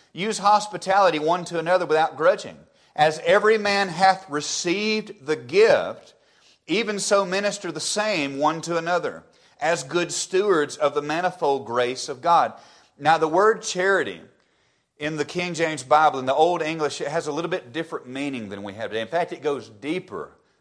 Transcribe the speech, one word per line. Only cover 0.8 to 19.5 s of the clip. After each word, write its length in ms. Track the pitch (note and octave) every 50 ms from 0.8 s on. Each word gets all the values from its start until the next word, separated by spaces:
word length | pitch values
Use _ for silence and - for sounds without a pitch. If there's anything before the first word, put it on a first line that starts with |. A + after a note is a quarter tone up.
| - F#3 F#3+ G3+ G3 F3 D#3 D3+
one 260 | D3+ D#3+ F3 F3+ F3
to 140 | - E3+ E3
another 260 | D#3+ E3+ F#3 F#3 F3
without 300 | D3 D#3 D#3 D#3+ C#3+ C#3
grudging. 420 | C3+ D#3+ F3+ G#3 - - G#2+ D#2+ C#2+ - _ _ _ _ _ -
As 260 | D3+ D3+ D#3+ D#3 - -
every 320 | E3+ F#3 G#3 G3+ A3 A3
man 320 | G#3+ G3+ G3+ G3+ G3 G3 F3+
hath 400 | D#3+ F3 F#3+ F#3+ F#3 F#3 - C#3+
received 960 | C#3+ D3+ D3 - - - - F3 F3+ G3+ G#3+ A3 G#3+ A3 G#3+ - - - C3
the 100 | D3+ D#3
gift, 800 | C3+ B2 A#2+ D#3+ G3 A3 G#3+ D3+ G#2 F2 F#2 A#2 - - - _ _ _ _ _ _ _ _ _ _ _
even 320 | D#3 E3+ G#3+ A3+ G#3 G#3 G3
so 260 | - - G#3 G3 F#3+
minister 460 | F3+ F#3 G3+ G3+ G3+ - - - E3+
the 80 | D3 D3+
same 580 | - - - G#3 G#3+ G#3+ G3 D#3+ C#3 C#3 C#3
one 240 | C#3 D3 D3+ E3 E3
to 160 | D#3+ E3 E3+
another, 460 | E3 E3 E3+ F3+ E3+ D#3 A#2 E2 E2 - _ _ _ _ _ _ -
as 240 | D3+ D#3+ E3+ D3+ C#3+
good 280 | C#3 D#3 F3 E3+ -
stewards 640 | - - - - F#3+ F#3 G#3 G#3 F3+ D3+ D3 B2+ -
of 160 | - D3+ C#3+ C#3+
the 80 | D3
manifold 640 | C#3+ D3+ D3+ E3+ F3+ F3+ F3+ - E3 C#3 C#3 C3 A#2+
grace 440 | A2+ A#2+ B2 B2 B2 C3 B2+ - D#3
of 120 | C3+ B2+
God." 320 | C#3+ E3+ E3+ D#3 C#3+ C#3 - - - - _ _ _ _ _
Now, 200 | - C#3+ D3+ E3
the 100 | D#3 D#3
word 340 | D#3 D#3+ F#3 G#3 A3 A3 F3+
charity 600 | - - - F3+ F#3 G3 G3 F3 C3+ G2+ F2 E2 - - _ _ _ _ _ _ _ _ _ _ _ _ _ -
in 160 | D3 D3+ -
the 80 | - C#3+
King 300 | - - F3 F3 F3+ E3+
James 300 | D3+ E3 D#3 D#3 C#3 B2+
Bible, 360 | C3 D3+ D3+ D#3 D3+ C3+ C3+
in 60 | B2+
the 80 | C3 C#3
Old 280 | D3+ D#3+ F3 F3 E3
English, 380 | D#3 D#3 E3 D#3+ D3+ C#3 - -
it 80 | D#3
has 200 | C#3+ D3+ E3+ C#3+
a 40 | D3+
little 180 | C#3+ D#3+ E3 E3+
bit 220 | F3+ - - A#2+
different 360 | B2 D#3+ E3 E3 E3 - -
meaning 420 | B2 B2+ C3+ C#3+ C#3+ C3+ A#2+ G#2+ G2
than 120 | G2+ G2+
we 120 | G2+ G2+ F#2+
have 160 | A2 A2 G2
today. 120 | G#2+ A2+
In 60 | A2+
fact, 240 | - D#3+ F3 E3+ E3+
it 100 | E3+ -
goes 280 | C#3 D3+